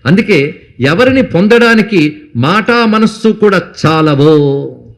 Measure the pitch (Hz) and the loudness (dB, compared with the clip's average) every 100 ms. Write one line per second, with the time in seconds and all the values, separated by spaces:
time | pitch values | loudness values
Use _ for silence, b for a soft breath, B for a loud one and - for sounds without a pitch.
0 | 127 190 220 170 143 - - - 131 170 | -2 -2 0 -2 -2 -8 -18 -4 -2 0
1 | 254 262 214 160 208 233 233 226 214 196 | 0 0 0 0 2 2 2 2 0 0
2 | 147 - - 117 135 202 233 240 226 214 | -2 -4 -10 -4 -2 -2 0 0 0 0
3 | 220 - 220 - 208 190 - - 151 160 | 0 0 -2 0 0 0 -4 -4 -2 0
4 | 156 139 147 151 143 139 135 123 120 | 0 2 2 2 0 -4 -8 -14 -20